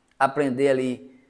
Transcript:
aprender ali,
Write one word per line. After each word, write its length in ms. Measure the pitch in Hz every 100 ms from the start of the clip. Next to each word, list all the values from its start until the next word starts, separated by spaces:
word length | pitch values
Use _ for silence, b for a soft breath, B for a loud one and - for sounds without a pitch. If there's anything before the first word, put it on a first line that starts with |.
| _ -
aprender 480 | 135 143 143 123 139
ali, 500 | 131 127 123 - B B